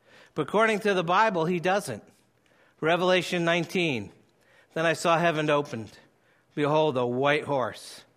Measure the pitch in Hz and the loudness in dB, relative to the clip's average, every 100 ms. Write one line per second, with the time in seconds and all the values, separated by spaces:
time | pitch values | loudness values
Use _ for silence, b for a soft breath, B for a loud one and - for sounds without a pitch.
0 | B B B - 147 196 220 214 202 185 | B B B -8 -2 2 2 2 0 0
1 | 170 185 220 185 160 180 165 196 165 107 | 2 2 2 2 0 0 0 -2 -2 -10
2 | - _ _ _ b b b b 156 170 | -12 _ _ _ b b b b 0 2
3 | 180 185 - 180 170 170 160 190 170 123 | 2 2 0 -2 0 0 0 -2 -2 -2
4 | 98 - _ _ b b b - 165 156 | -6 -16 _ _ b b b -2 -2 0
5 | 180 165 170 156 151 147 143 117 107 - | 2 2 2 0 2 0 0 -8 -12 -18
6 | - _ b b b - 143 151 156 131 | -20 _ b b b -4 0 2 2 0
7 | 123 123 139 147 - 143 113 - - - | -2 0 0 0 0 -2 -2 -6 -16 -20
8 | - | -20